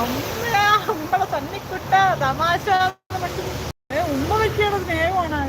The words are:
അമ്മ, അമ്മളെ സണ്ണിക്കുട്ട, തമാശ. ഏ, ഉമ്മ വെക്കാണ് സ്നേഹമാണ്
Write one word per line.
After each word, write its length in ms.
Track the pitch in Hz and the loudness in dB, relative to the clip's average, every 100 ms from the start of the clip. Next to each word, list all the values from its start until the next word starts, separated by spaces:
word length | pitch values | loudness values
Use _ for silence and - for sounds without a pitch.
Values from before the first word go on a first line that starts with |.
അമ്മ, 520 | 240 262 - - 480 403 415 415 - | 0 -2 -4 -4 0 2 4 4 2
അമ്മളെ 340 | 330 311 370 370 | -4 0 0 0
സണ്ണിക്കുട്ട, 600 | 311 277 392 - 359 - 381 381 311 277 | -2 -4 -8 -8 -8 2 4 4 2 0
തമാശ. 400 | 277 330 349 415 370 370 - - 370 370 370 180 - - - - | 0 0 0 2 2 2 -2 -8 -6 -4 -6 -6 -6 -8 -10 -6
ഏ, 40 | 285 339 | -4 -2
ഉമ്മ 160 | 277 285 427 | 0 0 2
വെക്കാണ് 380 | 427 - 415 403 | 2 2 0 0
സ്നേഹമാണ് 540 | 359 320 330 381 320 294 | -2 0 2 0 0 -2